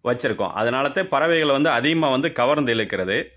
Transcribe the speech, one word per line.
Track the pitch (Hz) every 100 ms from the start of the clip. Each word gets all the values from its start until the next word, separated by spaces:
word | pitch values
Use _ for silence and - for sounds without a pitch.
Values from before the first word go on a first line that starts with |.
வச்சிருக்கும். | 120 123 131 104 95
அதனால | 101 117 127 143
தான் | 185 185
பறவைகளை | 139 160 165 151
வந்து | 139 156
அதிகமா | 120 139 165 151
வந்து | 127 156
கவர்ந்து | - 123 151 131
இழுக்கிறது. | 113 104 98 92 113 -